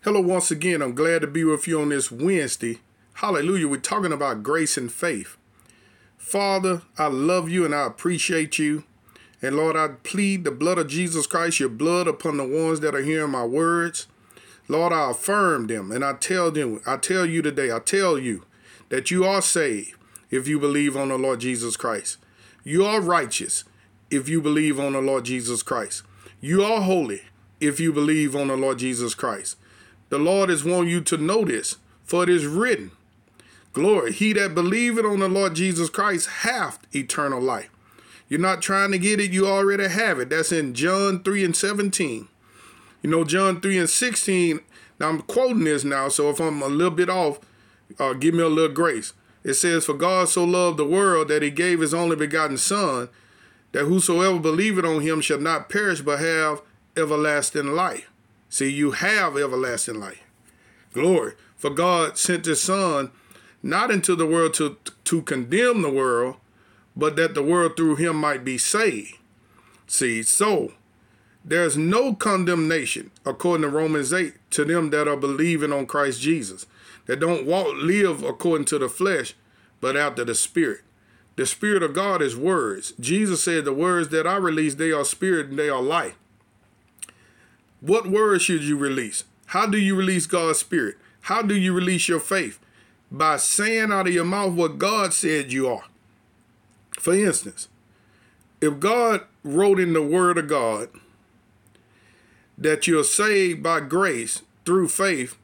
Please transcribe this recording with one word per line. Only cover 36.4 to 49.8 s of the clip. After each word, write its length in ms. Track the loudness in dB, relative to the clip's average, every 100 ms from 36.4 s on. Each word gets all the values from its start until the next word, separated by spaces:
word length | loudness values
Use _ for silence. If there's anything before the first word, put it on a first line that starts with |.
| -4 -2 -4 -8 _
eternal 460 | -8 -6 -4 -2 -2
life." 300 | -2 -4 -8 _ _ -20 -20 -20 _
You're 100 | -2
not 240 | 0 0
trying 300 | 0 0 2
to 60 | 2
get 200 | 0 0
it, 140 | 0
you 140 | 2 2
already 420 | 2 2 2 0
have 320 | 0 0 0
it. 80 | -2
That's 240 | -2 0
in 220 | 0 -2
John 500 | -2 0 2 0 0
three 180 | -2 0
and 140 | 0 0
seventeen. 720 | -2 0 -2 -2 -4 -4 -12 _ _ -20 -20 -20 -20 -8
You 80 | 0
know, 140 | 0
John 360 | 2 2 2 0
three 180 | 0 0
and 120 | 0
sixteen, 720 | 0 0 -2 0 2 2 0 -6 -20 -20 _
now 80 | -2
I'm 140 | -2
quoting 420 | -2 0 2 2
this 180 | 2 0
now, 260 | 0 -2 0
so 200 | 0 0
if 80 | 0
I'm 240 | -2 -2
a 60 | -2
little 260 | 0 0
bit 160 | 2 0
off, 300 | 2 0 -2 -12 _ _ _ _ -4
uh, 140 | -4
give 220 | 0 2
me 80 | 4
a 60 | 2
little 280 | 4 2 2
grace. 380 | 0 0 -6 -14 _ _
It 120 | -4
says, 320 | 0 2 2